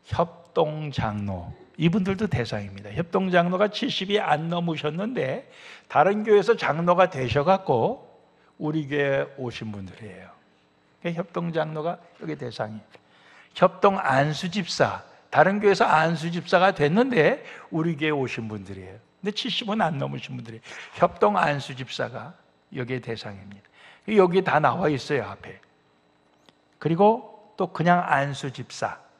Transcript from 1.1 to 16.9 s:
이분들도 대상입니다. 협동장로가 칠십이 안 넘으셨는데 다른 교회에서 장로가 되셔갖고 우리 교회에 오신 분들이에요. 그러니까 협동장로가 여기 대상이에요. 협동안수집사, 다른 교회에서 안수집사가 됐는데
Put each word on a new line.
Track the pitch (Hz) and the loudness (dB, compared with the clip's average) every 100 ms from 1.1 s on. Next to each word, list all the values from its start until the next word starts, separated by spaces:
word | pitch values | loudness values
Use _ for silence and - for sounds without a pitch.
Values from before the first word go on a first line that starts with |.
| 104 101 92 85 - - - | -4 -6 -8 -10 -16 -20 0
이분들도 | 170 202 185 190 214 | 0 2 -2 -2 -2
대상입니다. | - 113 107 101 95 104 | -2 -2 -6 -8 -12 -10
협동장로가 | 113 175 196 190 175 175 185 208 | -8 -2 -2 2 2 2 2 0
칠십이 | 208 269 - 190 202 | 0 -4 -4 -2 0
안 | 160 151 165 | 2 0 0
넘으셨는데 | 175 170 151 147 160 220 240 135 185 - - - - _ | -2 -2 -4 -4 -4 -6 -4 -4 -6 -12 -20 -20 -20 _
다른 | 131 170 208 | 4 4 4
교회에서 | 220 208 190 220 | 4 6 6 2
장로가 | 143 151 170 175 180 | 2 0 2 4 4
되셔갖고 | 135 127 131 147 190 - 123 151 262 - _ _ _ _ _ | 2 0 2 2 2 2 2 2 -2 -14 _ _ _ _ _
우리 | 151 156 139 | -4 -4 -2
교회에 | 143 139 139 143 - | 0 2 0 -2 -8
오신 | 123 - 110 | -10 -8 -10
분들이에요. | 104 95 - 104 92 92 - _ _ _ _ _ _ | -10 -14 -16 -18 -18 -20 -20 _ _ _ _ _ _
그러니까 | 175 170 | -8 -6
협동장로가 | 180 180 170 160 156 156 156 - - _ | -6 -6 -4 -4 -4 -4 -6 -8 -16 _
여기 | 165 147 | -10 -8
대상이에요. | 123 - 107 107 _ - _ _ _ - _ | -10 -8 -10 -10 _ -20 _ _ _ -20 _
협동안수집사, | - 180 175 202 190 135 135 147 147 185 196 175 - 120 95 - - _ | 0 0 4 2 2 2 2 2 -2 -4 -4 -6 0 0 0 -12 -20 _
다른 | 135 165 208 | 4 4 4
교회에서 | 208 190 | 4 4
안수집사가 | - 156 160 160 165 170 143 185 190 | 4 4 2 0 -4 -6 2 4 4
됐는데 | 190 143 | 4 2